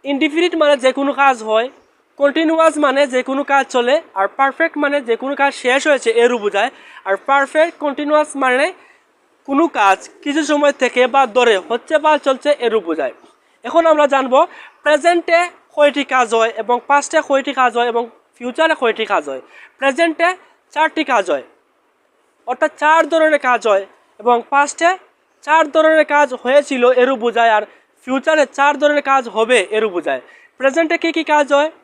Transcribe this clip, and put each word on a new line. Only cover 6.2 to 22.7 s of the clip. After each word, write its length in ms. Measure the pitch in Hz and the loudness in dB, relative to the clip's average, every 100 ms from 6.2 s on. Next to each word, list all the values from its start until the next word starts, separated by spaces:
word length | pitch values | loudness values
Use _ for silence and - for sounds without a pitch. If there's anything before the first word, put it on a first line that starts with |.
এরূপ 160 | 240 240 208 | 2 2 -2
বোঝায়, 260 | 202 240 - - - 190 | -2 -4 -6 -20 -14 -6
আর 80 | 196 - | -6 0
পারফেক্ট 440 | 277 277 311 339 - | 0 0 0 0 -2
কন্টিনিউয়াস 460 | 294 277 294 302 302 277 | -6 -6 0 0 0 -2
মানে 220 | 262 254 320 - _ _ _ _ _ _ - | -2 0 -2 -6 _ _ _ _ _ _ -4
কোনো 180 | 277 330 254 | 0 0 2
কাজ 180 | 196 190 - - | 2 0 -4 -12
কিছু 180 | 285 285 294 | -4 -4 -2
সময় 220 | 294 285 277 | 0 0 0
থেকে 180 | 247 247 254 269 | -2 0 0 2
বা 60 | 262 254 | 0 2
ধরে 180 | 240 196 170 | 2 0 -2
হচ্ছে 260 | 233 - 311 311 | -8 -2 0 2
বা 60 | 302 285 | 0 0
চলছে 240 | 262 285 294 240 | -2 -2 -2 -2
এরূপ 180 | 214 170 | -2 -4
বোঝায়। 240 | 160 135 - - _ _ _ - | -4 -6 -8 -20 _ _ _ -2
এখন 160 | 330 330 | 0 2
আমরা 140 | 302 294 269 | 2 2 0
জানবো 240 | 262 262 349 - - _ | 2 2 2 -4 -20 _
প্রেজেন্টে 560 | 294 302 330 349 330 339 359 - _ - | 0 2 2 0 0 0 0 -8 _ 0
কয়টি 280 | 294 285 277 | 2 2 -2
কাজ 140 | 262 233 226 | 0 0 0
হয় 140 | 226 220 | 0 -4
এবং 140 | 214 240 - | -4 -4 0
পাস্টে 300 | 285 285 320 294 | -2 0 -4 0
কয়টি 240 | 269 277 262 | -2 -2 -2
কাজ 120 | 247 233 | 0 0
হয় 120 | 240 | -2
এবং 100 | 233 233 _ _ _ | -2 -6 _ _ _
ফিউচারে 400 | 240 240 320 - | -10 -2 -2 0
কয়টি 240 | 240 220 220 | -2 -2 -2
কাজ 120 | 185 147 | -2 -4
হয়। 100 | 135 - - - _ | -12 -14 -20 -20 _
প্রেজেন্টে 480 | 269 262 339 320 339 370 _ _ _ | -4 0 -2 0 -2 -2 _ _ _
চারটি 300 | 294 311 311 285 | -2 -2 -2 -2
কাজ 140 | 240 190 | -2 0
হয়, 120 | 139 117 _ _ _ _ _ _ _ _ _ - | -4 -6 _ _ _ _ _ _ _ _ _ -10
অর্থাৎ 200 | 254 311 | -4 -4